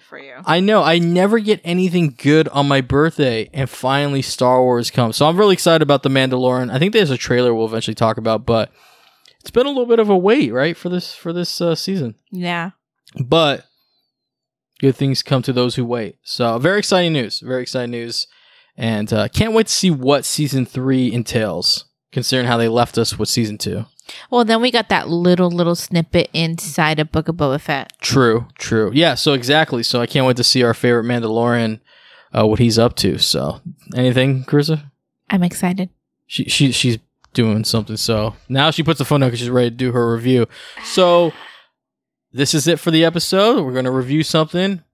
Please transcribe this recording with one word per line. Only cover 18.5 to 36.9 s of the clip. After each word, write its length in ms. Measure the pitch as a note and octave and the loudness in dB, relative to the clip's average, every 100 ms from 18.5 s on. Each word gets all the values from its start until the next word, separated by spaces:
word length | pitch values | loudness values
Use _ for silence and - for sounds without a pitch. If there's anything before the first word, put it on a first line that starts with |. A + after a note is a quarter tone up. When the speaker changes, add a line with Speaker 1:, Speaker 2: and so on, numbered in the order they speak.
| _ _ - | _ _ -6
Speaker 2:
And, 340 | A#2 G#2+ G#2+ | -4 -2 -2
uh, 160 | A2 G#2 | -2 -2
can't 240 | - A3 | -2 0
wait 140 | A3+ A3 | 0 0
to 40 | |
see 180 | - F#3+ | 0 0
what 340 | D3 B2+ C#3+ - | 0 2 0 0
season 400 | - D3 C3 B2 | -4 -2 -2 -2
three 440 | - C3 C3 B2 | -4 -2 0 0
entails, 760 | A2 A2 A#2 G#2+ E2 - - - _ _ | -2 -4 -4 -2 -2 -2 -2 -6 _ _
considering 340 | - A#2+ B2+ A#2+ | -6 -2 0 0
how 120 | A#2 | 0
they 100 | A#2 | 2
left 300 | A#2 A#2+ - | 2 0 0
us 200 | A#2 - | -2 -4
with 100 | G#2+ | -4
season 260 | - A2 G#2 | -2 -2 -4
two. 300 | - F#2+ A2+ _ - - - | -8 -8 -10 _ -20 -20 -2
Speaker 1:
Well, 140 | A#3+ | 0
then 160 | A3 A3+ | 2 2
we 100 | B3 | 2
got 180 | A#3+ G#3+ | 0 0
that 180 | G3 - | -2 0
little, 420 | E3+ F3 F3+ F3+ | 0 4 4 2
little 240 | F3 E3+ | 0 0
snippet 540 | F3 - E3+ E3 F#3 - | -2 -2 -2 0 0 0
inside 680 | - E3 E3 - D3+ D#3 D#3 | -2 -4 -4 -6 -2 0 0
of 100 | D#3 | -2
Book 160 | D#3 D#3 | -2 -4
of 80 | E3+ | -2
Boba 240 | D3 C#3 | -2 -2
Fett. 320 | - C#3 - _ | -4 -6 -6 _
Speaker 2:
True, 460 | - B2 B2 A2 B2 _ | -2 2 4 2 -2 _
true. 320 | - A2+ G#2 | -4 0 0
Yeah, 200 | B2 E3 | 2 2
so 180 | B2 D#3 | 2 0
exactly. 500 | C#3 A#2+ D3 D#3 A#2+ | 0 2 0 0 -2
So 180 | A#2 A#2+ | -2 -2
I 60 | A#2 | -2
can't 200 | C#3+ C3 | 0 2
wait 100 | B2 | 2
to 80 | |
see 180 | A#2 B2+ | 2 2
our 120 | A#2+ | 2
favorite 320 | A#2 B2 A#2+ A2+ | 2 2 2 0
Mandalorian, 720 | A#2+ A2+ A2+ A#2+ A#2+ A2+ A2 _ _ _ - _ - | -2 -2 0 0 0 -2 -6 _ _ _ -20 _ 0
uh, 100 | G#2+ | 2
what 120 | A2 | 2
he's 180 | A#2+ A2+ | 2 4
up 160 | A#2+ - | 2 0
to. 220 | G2 D2+ | -2 0
So, 420 | - C#2 C#2+ - - - - B2 | -2 -2 -4 -8 -14 -18 -10 -2
anything, 480 | B2+ B2 C3 C3+ | 0 2 2 0
Carissa? 460 | B2+ D3 C#3+ D#3 - _ _ _ - | 0 0 0 -4 -6 _ _ _ -4
Speaker 1:
I'm 120 | G3 | 0
excited. 460 | F3 - F#3 F#3 F#3 - _ _ _ | 0 -2 -4 -4 -6 -12 _ _ _
Speaker 2:
She, 180 | - | -8
she, 260 | - - C#3 | -4 0 2
she's 280 | B2 B2+ | 2 -2